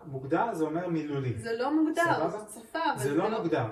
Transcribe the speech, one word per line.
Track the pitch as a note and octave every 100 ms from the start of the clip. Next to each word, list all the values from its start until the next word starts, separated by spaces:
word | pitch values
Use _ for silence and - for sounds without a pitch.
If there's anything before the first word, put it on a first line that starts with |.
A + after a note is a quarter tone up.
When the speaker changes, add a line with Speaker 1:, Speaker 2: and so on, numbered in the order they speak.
| D#3+
Speaker 1:
מוגדר | C3+ C3 E3 A3+
זה | F3+
אומר | D#3 D#3+ F3+
מילולי. | D#3+ D3 C#3 B2+ G#2
Speaker 2:
זה | A3+
לא | A#3 C4 D#4
מוגדר, | D#4 E4+
Speaker 1:
סבבה? | E4+ - E3+
Speaker 2:
זאת | G#3 -
שפה, | - - D#4+ E4
אבל | -
Speaker 1:
זה | C3+
Speaker 2:
זה | D#3
Speaker 1:
לא | G#3
Speaker 2:
לא | A3
Speaker 1:
מוגדר. | E3+ D3+ A2+